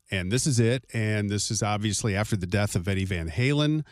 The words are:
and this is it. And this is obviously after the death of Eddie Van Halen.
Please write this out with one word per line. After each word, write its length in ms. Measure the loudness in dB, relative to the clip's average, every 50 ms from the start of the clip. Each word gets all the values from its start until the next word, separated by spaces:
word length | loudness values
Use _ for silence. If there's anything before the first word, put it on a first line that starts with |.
| _ -6
and 200 | -4 -2 -2 0
this 140 | 0 0 2
is 140 | 2 4 4
it. 240 | 4 4 2 0 -2 -4
And 380 | -4 -2 0 0 0 0 0 0
this 200 | 0 -2 -2 -2
is 140 | -2 -2 0
obviously 500 | 0 0 0 0 0 -2 0 0 0 0
after 220 | 0 0 0 -2
the 120 | -2 -2 0
death 280 | 0 0 0 2 0
of 100 | -2 -2 0
Eddie 160 | -2 0 0
Van 240 | -2 -2 -4 -4 -4
Halen. 540 | -2 0 0 2 2 2 2 2 2 0 -4 -6